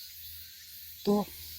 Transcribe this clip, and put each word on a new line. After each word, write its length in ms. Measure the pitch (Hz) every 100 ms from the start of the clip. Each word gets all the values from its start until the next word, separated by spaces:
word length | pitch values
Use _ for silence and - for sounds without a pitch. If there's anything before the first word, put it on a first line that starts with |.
| - - - - - - - - - -
또 200 | - 208 - - -